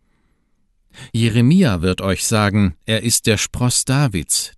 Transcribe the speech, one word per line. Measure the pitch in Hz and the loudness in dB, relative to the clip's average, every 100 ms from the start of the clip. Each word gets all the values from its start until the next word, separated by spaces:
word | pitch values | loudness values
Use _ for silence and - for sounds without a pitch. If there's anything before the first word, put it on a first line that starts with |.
| _ _ _ _ _ _ _ _ _ - - | _ _ _ _ _ _ _ _ _ -20 -8
Jeremia | 113 113 117 120 185 156 87 | -2 0 2 4 4 2 0
wird | 92 90 | -2 -2
euch | 95 90 - | -2 -4 -2
sagen, | 110 101 104 95 - | 0 0 2 0 -2
er | - 110 | -4 -4
ist | 117 - 113 | -2 -2 0
der | 104 | 0
Spross | - - 123 - - | -2 -2 -2 -2 0
Davids, | 135 139 92 - - - | 0 0 -2 -4 -6 -6